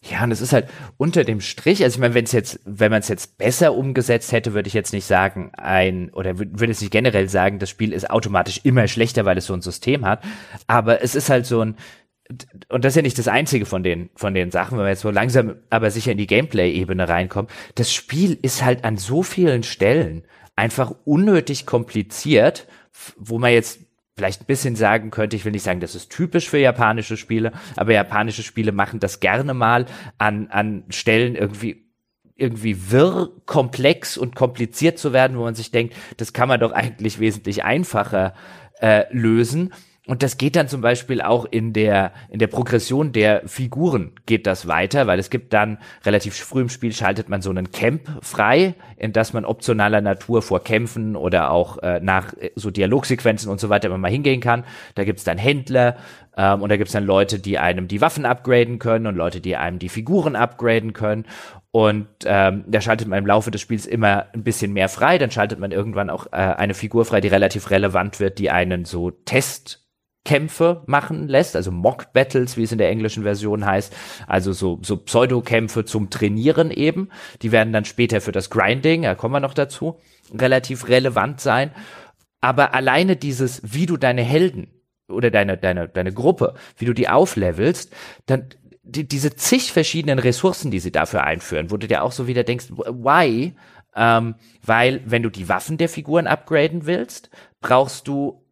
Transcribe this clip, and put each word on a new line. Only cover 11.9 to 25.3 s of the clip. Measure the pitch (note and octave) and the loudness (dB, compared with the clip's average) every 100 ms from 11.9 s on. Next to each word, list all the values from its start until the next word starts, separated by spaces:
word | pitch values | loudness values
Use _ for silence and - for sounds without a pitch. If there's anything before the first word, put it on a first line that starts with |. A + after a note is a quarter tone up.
| - _ _ _ B2+ - - - | -20 _ _ _ -18 -18 -20 -6
und | B2 C3 | 0 2
das | |
ist | C#3 | 4
ja | |
nicht | C#3 B2 | 2 0
das | A#2+ | 0
einzige | A2+ D3+ C3+ G2+ | 0 2 0 0
von | F#2+ | -2
den, | F2+ E2+ F2 _ | -2 -2 -6 _
von | G#2 F#2+ | -4 -2
den | F2+ | -2
Sachen, | F2 F#2 A#2+ | -2 -2 -2
wenn | G2 | -2
wir | |
jetzt | F#2+ | -2
so | G#2+ | -2
langsam | G2+ A#2 B2+ A2 F#2+ _ | -2 2 2 0 -6 _
aber | A#2 A2 | 0 0
sicher | G#2+ A#2 | -2 -4
in | G2+ | -2
die | G#2 | 2
Gameplay-Ebene | G#2 D#2+ G#2+ F2+ D#2+ F2+ F#2 F2 | 2 2 2 2 0 -2 -2 0
reinkommen, | E2+ F2+ G2+ A#2 - - | 0 0 -4 -6 -12 -12
das | - A#2+ | -4 -2
Spiel | - - C#3 F#3+ E3 | -2 -4 0 0 2
ist | C3+ - | -2 0
halt | B2 B2+ A#2 | 0 0 -2
an | G#2+ | -4
so | F#2+ C#3 | -2 -2
vielen | - - F3 B2+ | -2 2 2 2
Stellen | A2+ - G2 C#3 G2 D#2+ - _ - - | -2 0 2 2 0 -6 -14 _ -10 -2
einfach | A2+ A#2+ B2 - - | -2 0 -4 -4 0
unnötig | D3+ G#3 F#3 - C#3 - | 2 4 4 2 -8 -2
kompliziert, | B2 A2+ G#2+ G#2 - C#3+ C3+ B2 - - - _ | -4 -2 -6 -6 -8 2 6 6 2 -16 -20 _
f-, | _ - - | _ -20 -20
wo | A2 A2+ | -8 -2
man | B2 | 4
jetzt | A#2 A2+ - - _ _ - | 4 2 -10 -20 _ _ -6
vielleicht | F#2+ - | -6 -6
ein | - | -4
bisschen | C3+ C3+ A2+ | -2 -2 0
sagen | G#2+ A2 A2 | 2 2 0
könnte, | A2 G#2+ | -4 -2